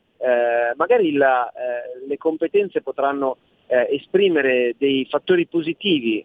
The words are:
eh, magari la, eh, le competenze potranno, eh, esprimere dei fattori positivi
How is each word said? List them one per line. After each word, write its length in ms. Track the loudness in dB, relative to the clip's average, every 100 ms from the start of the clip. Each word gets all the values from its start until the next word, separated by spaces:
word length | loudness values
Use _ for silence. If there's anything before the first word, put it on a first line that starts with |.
| _ -6
eh, 520 | 0 2 2 0 0 -2
magari 360 | 2 2 2
la, 360 | 2 2 2 0
eh, 560 | -6 -8 -8 -10 -12 -8
le 80 | -6
competenze 640 | -4 -2 0 0 0 -4
potranno, 560 | -6 -4 -2 -2 -4 -6 _ _ -2
eh, 200 | 0 2
esprimere 840 | -2 -2 2 2 2 2 2 0 0
dei 280 | 0 0 -2
fattori 360 | -2 0 0 0
positivi 800 | -2 -4 -4 -2 0 0 -4